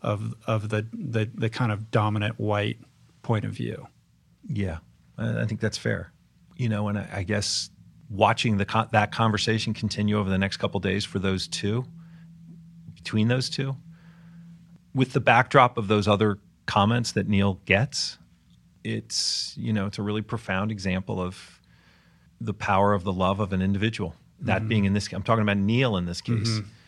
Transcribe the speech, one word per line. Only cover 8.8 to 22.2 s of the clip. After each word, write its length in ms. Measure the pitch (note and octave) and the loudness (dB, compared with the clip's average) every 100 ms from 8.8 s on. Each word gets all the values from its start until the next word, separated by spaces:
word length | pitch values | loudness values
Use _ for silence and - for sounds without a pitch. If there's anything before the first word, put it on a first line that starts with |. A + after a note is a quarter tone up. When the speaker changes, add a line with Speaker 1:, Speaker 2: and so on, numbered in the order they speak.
| A2 | 2
Speaker 2:
that 200 | G#2+ G#2 | 2 2
conversation 640 | - A2+ G#2+ - A2 A2 | 2 2 2 0 0 -2
continue 440 | G#2+ G#2+ - G#2 G#2+ | -4 -4 0 0 2
over 100 | F#2+ | 2
the 80 | F#2+ | 2
next 200 | G2 - | 0 -2
couple 220 | F#2+ G2 | -4 -2
days 240 | F#2+ G2 - | 0 0 -2
for 140 | G2 | -2
those 280 | F#2+ F#2 - | 0 -2 -4
two, 380 | - G2+ A#2 B2+ - - - - - - - - - - | -4 -2 -2 -4 -12 -20 -20 -20 -20 -20 -20 -20 -20 -20
between 340 | - - A2 A2 | -16 -4 0 2
those 220 | B2+ B2 | 2 -2
two, 260 | - C3+ C3 - - - - - - - - - - _ | -4 -4 -6 -12 -20 -20 -20 -20 -20 -20 -20 -20 -20 _
with 200 | C3 C3 | 0 0
the 60 | C#3 | 2
backdrop 580 | A#2+ A#2+ B2 C#3+ B2 A#2+ | 6 6 8 8 8 6
of 100 | G2 | 2
those 200 | G#2+ G2+ | 4 6
other 300 | G2+ G#2+ G2 - _ - | 4 4 0 -8 _ -2
comments 480 | - G#2 A#2+ A2+ | 2 4 2 0
that 140 | G#2+ G2+ | -2 0
Neil 320 | G2 G2+ F2+ - | 2 2 0 2
gets, 520 | G2 C#3+ - - - - _ _ _ _ _ | 2 2 -4 -8 -10 -20 _ _ _ _ _
it's, 720 | A2 A2 A2 - - - - - | -8 -8 -6 -4 -2 -4 -6 -8
you 160 | A2+ | -4
know, 120 | G#2+ G2 | -2 -2
it's 100 | - | -4
a 40 | |
really 180 | G2+ G#2+ | -4 -4
profound 500 | G#2 A#2 - F#2+ G#2+ | -4 -6 -4 -2 -2
example 500 | G#2 F#2 F#2 F#2+ G2 | -4 -2 -2 -2 -4
of 380 | F2+ F#2 - - _ _ _ _ _ _ | -6 -8 -18 -20 _ _ _ _ _ _